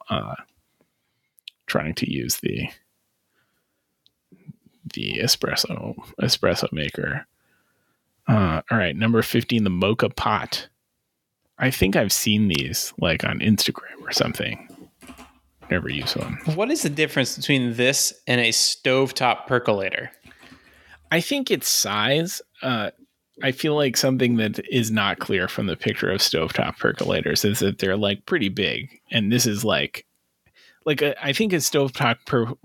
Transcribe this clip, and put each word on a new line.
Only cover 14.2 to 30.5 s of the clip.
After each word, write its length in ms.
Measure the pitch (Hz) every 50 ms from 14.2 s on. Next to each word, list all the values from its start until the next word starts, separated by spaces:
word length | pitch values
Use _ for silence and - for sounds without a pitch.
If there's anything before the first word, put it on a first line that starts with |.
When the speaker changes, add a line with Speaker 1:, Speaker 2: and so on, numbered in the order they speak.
| - - - - - 104 107 - - - - - - - _ _ - - - - - - _ _ _ _ _ _ - -
Speaker 1:
Never 180 | 85 87 - -
use 240 | 69 71 65 - -
one. 240 | - - - - - - 160 156
Speaker 2:
What 160 | 175 214 254
is 120 | 330 311
the 60 | - 156
difference 460 | 143 151 156 143 - 147 127 - -
between 380 | - - - 143 131 123 120 117
this 380 | 120 123 131 139 - - - - - - -
and 120 | 123 123
a 100 | 117 113
stovetop 1000 | 113 - - - - - - 135 127 135 135 127 - - 131 120 107 - - -
percolator? 640 | 131 120 - 117 107 98 95 92 - - - - - _ _ - - _ - - - - _ _ _ _ _ - - - _ -
Speaker 1:
I 100 | 156 170
think 300 | 165 - 285 285 262 -
it's 180 | 202 131 - -
size. 720 | - - - 101 101 104 107 123 143 165 165 185 - - - _ _ -
Uh, 300 | - 131 123 110 104 87 - _ - _ _ _ _ _ _ -
I 80 | - 135
feel 240 | 127 - - 156 147
like 220 | 151 143 131 117
something 400 | - - 135 131 127 127 120 120
that 240 | 113 110 107 107 107 - -
is 200 | - 123 113 110
not 260 | 110 107 101 101 90 -
clear 300 | - - 98 92 92 -
from 180 | - - 107
the 100 | 92 80
picture 340 | - - 110 - - - 87
of 100 | 92 98
stovetop 580 | - - - 80 80 - - - - - - -
percolators 680 | - - - - - 92 95 - - 76 - - -
is 140 | 104 104 -
that 200 | 104 98 98 -
they're, 180 | 98 95 95
like, 280 | 104 104 101 101 - -
pretty 260 | - 185 165 107 98
big, 500 | 95 104 95 76 62 - - - - _ _ -
and 220 | - 117 101 101
this 120 | 120 120 120
is, 200 | 117 104 104 117
like, 420 | 107 95 69 71 - - - - _ _ _ _ _ _ _ _ _